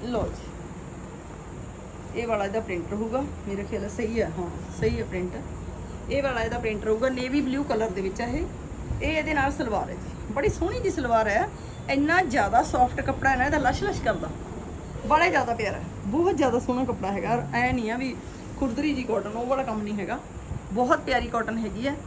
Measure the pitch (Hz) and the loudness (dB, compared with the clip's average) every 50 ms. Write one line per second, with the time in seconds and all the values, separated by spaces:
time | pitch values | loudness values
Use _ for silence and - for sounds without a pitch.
0 | - 240 240 220 180 - - - - - - - - - - - - - - - | -4 -2 0 0 0 0 -4 -8 -12 -12 -12 -12 -12 -12 -12 -12 -12 -12 -12 -12
1 | - - - - - - - - - - - - - - - - - - - - | -12 -12 -12 -14 -14 -14 -14 -14 -12 -12 -12 -12 -12 -12 -12 -12 -12 -12 -12 -12
2 | - - - - 233 226 226 214 196 196 196 220 - - 190 175 165 - 202 208 | -12 -8 -6 -4 0 0 2 2 2 0 0 -2 -2 -2 -4 -4 -2 -2 -2 -2
3 | 220 226 220 262 277 285 - - - 208 202 196 202 - - 202 196 208 - - | -2 0 0 -2 -2 -2 -6 -8 -6 -6 -4 -4 -4 -4 -4 -4 -4 -4 -4 -2
4 | 240 214 226 233 202 165 165 170 180 170 147 - - - - - - 220 240 233 | -2 0 2 0 0 0 0 -4 -4 -4 -6 -8 -8 -8 -6 0 0 0 2 0
5 | 220 - - 180 180 180 175 - 294 - - - - - - - - - - - | -2 -2 -2 -2 -2 -2 -4 -6 -8 -8 -8 -8 -8 -10 -8 -10 -10 -10 -10 -10
6 | - - 233 277 269 277 254 233 220 226 226 240 233 226 214 208 - 220 220 220 | -6 -2 0 0 2 2 0 0 0 0 -2 0 -2 0 -2 0 2 2 2 4
7 | 233 262 262 254 247 254 254 294 262 254 254 277 285 - 262 214 220 220 185 196 | 4 2 2 2 -2 2 2 2 2 2 0 0 0 0 2 2 2 0 0 0
8 | 190 190 180 - 226 240 247 302 349 - - - - - - - - - - - | -2 -2 -2 -2 -4 -2 0 -2 -2 -4 -6 -8 -10 -10 -8 -8 -4 -4 -2 -2
9 | - 285 311 311 302 302 311 294 269 277 277 - 302 240 208 185 139 135 - 170 | 0 0 2 2 2 2 2 2 2 2 2 0 -2 0 0 0 0 -2 -6 -8
10 | - - - - - - 214 269 285 427 - - 320 359 453 494 - 392 - - | -8 -8 -10 -8 -8 -4 -2 2 2 2 2 2 0 0 0 0 0 0 0 0
11 | 269 240 233 226 220 214 196 226 349 427 - - - - - - - - 277 277 | 2 4 4 4 6 6 4 4 2 2 -2 -8 -10 -12 -12 -12 -4 0 2 2
12 | 285 302 330 359 381 294 226 277 208 196 202 233 294 294 - 269 247 247 - 269 | 4 6 6 6 4 4 4 2 2 6 6 6 4 6 6 4 4 4 4 -2
13 | 262 - 269 - - 269 269 247 254 240 226 233 254 247 277 - - 415 381 - | -2 -2 -2 2 4 4 4 4 4 4 4 4 4 4 2 2 0 0 0 0
14 | - 240 208 170 - - - - - - - - - - - - - - - - | 2 2 2 0 0 -6 -6 -8 -8 -10 -8 -10 -8 -8 -10 -10 -10 -10 -10 -8
15 | - - 294 311 339 370 - 294 247 240 233 - 220 190 - - - - - - | 2 4 6 6 6 6 6 4 4 2 0 0 0 -2 -2 -4 -6 -8 -8 -6
16 | - 196 202 302 339 370 392 269 302 262 233 247 247 - 254 247 262 247 240 190 | -4 0 2 4 4 4 4 6 4 4 4 4 2 2 2 2 2 0 0 -2
17 | 196 190 196 196 175 202 226 247 233 - - 233 240 254 254 254 226 214 226 247 | -2 -2 -2 -2 0 2 0 0 0 0 0 2 2 2 2 2 0 0 -2 -2
18 | 269 262 220 - - - - - - - - - 277 262 226 - 294 302 277 247 | -2 -4 -4 -6 -10 -12 -12 -12 -12 -12 -4 -2 -2 0 0 0 0 0 0 0
19 | 247 - 220 208 190 208 214 226 240 247 277 269 269 - 220 214 208 208 214 202 | 0 0 0 0 0 -2 -4 -4 0 0 2 0 2 -2 -2 -4 -2 -2 -2 -4
20 | 190 165 226 285 - - - - - - - - - - 190 214 247 247 320 302 | -2 -4 -4 -6 -8 -10 -12 -12 -8 -6 -8 -8 -6 -4 0 2 4 4 4 4
21 | - - 262 247 240 233 - 233 220 226 226 226 226 208 185 196 240 277 285 294 | 4 2 2 2 2 2 0 -2 0 0 -2 -2 -2 -2 -4 -2 -2 -2 -2 -4
22 | - | -6